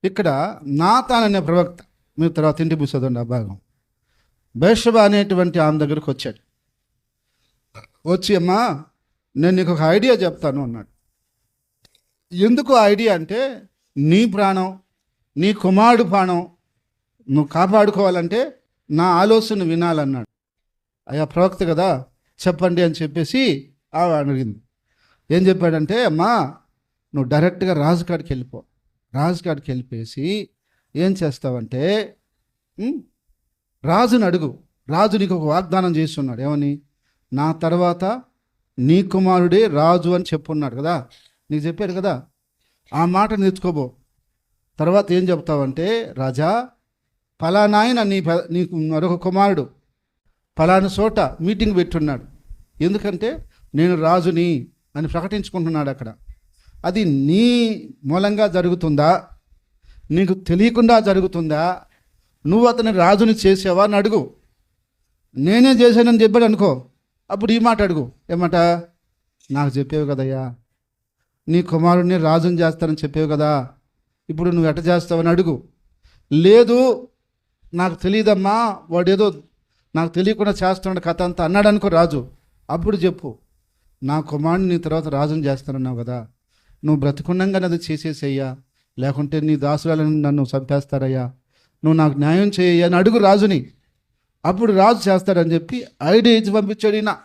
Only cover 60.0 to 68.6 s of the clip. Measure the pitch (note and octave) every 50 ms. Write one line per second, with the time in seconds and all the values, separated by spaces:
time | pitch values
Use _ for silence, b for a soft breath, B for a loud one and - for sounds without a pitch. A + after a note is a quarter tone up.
60 | - - D3 E3+ G3 F3 F#3 F#3 - - E3+ F3+ G#3 A#3 A#3 A3+ A#3+ A3+ A#3+ A3+
61 | A3 G3+ G3 F#3+ F#3 F#3 F#3 E3+ E3 D#3+ D3+ D3+ D#3+ F3 F3+ F#3 - _ _ _
62 | _ _ _ _ _ _ _ _ _ C#3+ F3+ A3 A#3 A#3+ A#3 A#3 A3+ A3+ G#3+ F#3
63 | E3+ F3 G3+ G3+ A3+ A3+ G#3+ A3 - G3 G3 F#3+ F#3+ G3 F3 F3+ G3+ G#3 G#3 G3+
64 | G3+ A3 G#3+ G3+ C3 - - _ _ _ _ _ _ _ _ _ _ _ _ _
65 | _ _ _ _ _ _ _ C3 C#3 E3+ G3+ A#3+ B3 C4+ C4 A3 A#3+ A#3+ A#3 A3+
66 | A#3 A#3+ A#3 A3+ A3+ A3 G#3 A#3+ A#3 A3 G#3+ F#3 G3+ F#3+ C#3 B2+ B2+ _ _ _
67 | _ _ _ _ _ _ G3 G3+ G#3+ G#3+ A3+ A#3 A3+ A#3+ A3+ G#3+ G#3 F#3+ F3 D3+
68 | C3 B2 - _ _ _ E3+ E3+ F3+ E3+ F3 E3+